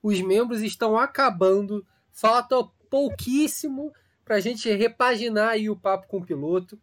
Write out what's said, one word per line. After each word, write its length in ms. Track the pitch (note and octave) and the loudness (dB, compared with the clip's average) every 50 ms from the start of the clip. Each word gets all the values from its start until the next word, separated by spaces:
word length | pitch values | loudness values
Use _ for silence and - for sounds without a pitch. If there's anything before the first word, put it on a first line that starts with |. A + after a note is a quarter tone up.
| - | 0
Os 160 | G#3 G3+ F#3 | 0 0 0
membros 440 | F#3 F#3 F#3+ G#3+ B3 A#3 A#3+ G#3+ A3 | 2 2 2 2 2 0 -2 -4 -4
estão 340 | G#3 - _ A3+ A3 G#3+ | -6 -4 _ 0 2 2
acabando. 880 | A3+ A3+ A3 - - C#4 B3+ F#3+ E3+ F#3+ F#3 F#3+ G3+ G3+ G3 G#3 G#3 F#3+ _ _ _ _ _ | 2 2 0 0 0 0 0 2 2 4 4 4 2 0 -4 -8 -8 -10 _ _ _ _ _
Falta 440 | _ - - A3 A#3 B3 A#3+ - C4 B3+ A#3 - _ _ _ _ | _ 0 2 4 4 2 2 0 0 0 0 -2 _ _ _ _
pouquíssimo 1040 | C4+ C#4 C#4+ C4+ - - - A#3+ C4 C#4+ D#4 - - - - D4 C4+ C4+ D4 D4+ - _ _ _ _ _ _ | -2 0 0 0 -4 -6 -6 -2 0 0 0 0 -2 -6 -8 -8 -8 -8 -8 -10 -12 _ _ _ _ _ _
pra 140 | - A3 G3+ | -2 -2 0
gente 280 | F3+ A3+ B3 G#3+ - A#3 G#3 | 0 -2 -6 -4 -2 -2 0
repaginar 760 | G3+ A3+ A#3 A3+ _ B3 B3+ B3 G#3 A#3+ A#3 G#3+ G#3 G#3+ A3+ | 2 0 -2 0 _ 0 0 2 0 -2 -2 0 0 2 2
aí 200 | A3+ A3 G#3+ G#3+ | 0 0 -2 -2
o 60 | G#3 | -4
Papo 320 | - - G3 F#3+ F#3+ F#3+ | -2 -2 -2 -2 -2 -4
com 100 | _ - | _ -8
o 80 | F#3+ F3 | -8 -6
Piloto. 540 | - E3 C#3 C#3+ D#3+ F3 F#3 F3+ _ G#3 - | -6 -6 -4 -2 -2 -2 -2 -2 _ -20 -20